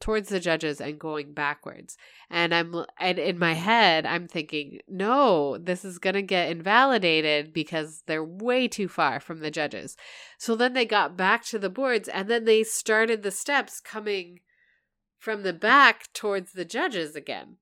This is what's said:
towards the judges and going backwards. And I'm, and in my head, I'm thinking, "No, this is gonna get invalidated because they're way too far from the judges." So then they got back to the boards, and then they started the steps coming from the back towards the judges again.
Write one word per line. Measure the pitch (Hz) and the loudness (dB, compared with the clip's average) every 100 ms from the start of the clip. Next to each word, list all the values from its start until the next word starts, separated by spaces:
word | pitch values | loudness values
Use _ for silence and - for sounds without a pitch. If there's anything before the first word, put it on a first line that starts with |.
towards | - 220 196 | -2 -2 -2
the | 190 | -2
judges | 175 160 156 143 | 0 0 -2 -4
and | 139 151 | -8 -8
going | 160 151 143 | -8 -8 -8
backwards. | 147 143 143 - - - - - - _ | -4 -4 -4 -12 -18 -20 -20 -20 -20 _
And | 170 170 | 0 2
I'm, | 170 170 170 - - | 2 0 -6 -8 -4
and | 180 180 | -2 0
in | 165 175 | -2 0
my | 170 | 0
head, | 165 185 233 196 160 | 0 2 6 6 4
I'm | 156 175 175 | 2 -4 -4
thinking, | 170 151 151 143 - - | -8 -6 -8 -8 -14 -12
"No, | 190 202 269 262 165 143 110 | -6 0 4 4 4 2 -2
this | 175 180 | -4 -6
is | 190 175 | -6 -4
gonna | 190 196 | -2 -2
get | 190 185 165 | 0 0 0
invalidated | 170 175 226 269 240 180 156 156 147 156 | -2 2 4 6 4 4 2 2 0 0
because | 165 151 160 156 156 - | -6 -4 -4 -6 -10 -4
they're | 156 | -4
way | 160 185 233 254 240 | -4 -6 0 2 0
too | - 185 | -2 -4
far | - 147 123 | 0 0 0
from | - 160 | -8 -8
the | 151 | -6
judges." | 156 147 98 - - - - - - | -4 -4 -6 -12 -16 -20 -20 -20 -10
So | - | -4
then | 226 247 | 2 2
they | 254 | 2
got | 226 208 156 180 | 2 2 2 0
back | 190 226 - | 2 2 0
to | 220 | -4
the | 196 | -4
boards, | 196 269 226 - | -2 -2 -2 -2
and | 185 196 | -6 -2
then | 233 | 0
they | 226 220 | 4 4
started | 220 - - 214 226 220 | 4 -4 0 2 2 0
the | 202 | -4
steps | 190 - 285 226 - | -6 -2 -2 -2 -10
coming | - 214 214 196 175 175 _ _ _ _ _ _ _ _ | -14 -8 -4 -4 -6 -18 _ _ _ _ _ _ _ _
from | - 208 | -8 -4
the | 190 | -4
back | 165 214 277 254 220 - | -2 4 6 6 4 -6
towards | - 214 196 180 | -8 -4 -4 -6
the | 185 170 | -10 -8
judges | 226 330 202 156 151 | -4 -4 -4 -6 -8
again. | 135 98 60 - | -10 -10 -12 -20